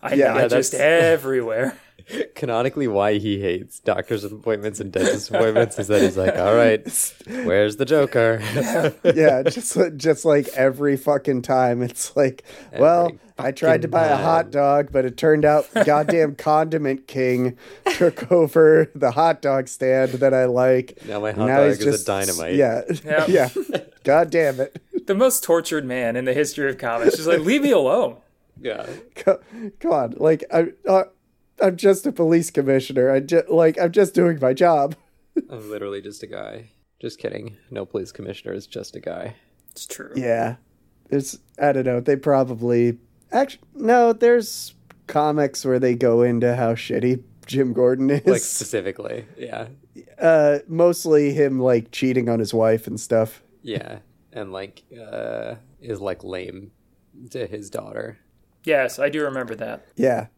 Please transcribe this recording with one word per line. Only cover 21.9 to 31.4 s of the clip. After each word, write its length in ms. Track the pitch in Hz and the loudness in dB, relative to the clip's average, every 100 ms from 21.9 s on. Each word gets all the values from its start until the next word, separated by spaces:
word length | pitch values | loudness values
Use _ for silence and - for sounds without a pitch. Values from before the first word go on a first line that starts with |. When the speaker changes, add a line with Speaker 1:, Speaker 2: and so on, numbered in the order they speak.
Speaker 2:
just, 160 | 110 - | -2 -2
Speaker 3:
dynamite. 480 | 98 98 85 82 | -2 -2 -4 -2
Speaker 2:
yeah. 280 | 107 131 117 - 156 | 2 2 0 -4 -8
Speaker 1:
Yeah. 220 | 151 151 156 | -2 -2 2
Speaker 2:
<laughs> 20 | |
Yeah. 200 | 180 127 - - 220 - _ | 2 2 -2 -6 -8 -10 _
God 260 | - 147 165 | 2 2 4
damn 300 | 165 151 131 | 2 0 0
it. 200 | 139 - _ 381 - | -6 -8 _ -12 -4
Speaker 1:
The 60 | 196 | 0
most 260 | 254 - | 2 0
tortured 420 | - 170 165 156 | 0 0 0 -6
man 300 | 135 127 117 | -4 -4 -4
in 100 | 120 | -2
the 100 | 127 | -2
history 360 | 127 147 - 139 | -2 -2 -2 -6
of 80 | 127 | -4
comics. 380 | 123 117 117 - | -6 0 0 0
Just 100 | 160 | 0
like, 140 | 170 | 0
"Leave 220 | 156 277 | 2 0
me 100 | 285 | 4
alone." 460 | 214 131 196 202 117 _ _ _ - | 2 4 0 -2 -6 _ _ _ -12
Speaker 3:
Yeah. 260 | 123 107 - - - - | -10 -10 -12 -16 -20 -4
Speaker 2:
Co-, 240 | - 185 _ 226 220 - | -2 -2 _ -16 -16 -8
come 100 | 330 | -2
on, 220 | 151 120 120 | -2 -2 -2
like, 260 | 156 160 - | 0 0 0
I, 160 | 165 170 - - | -2 -2 -4 0
uh, 160 | 190 185 _ _ _ | 0 0 _ _ _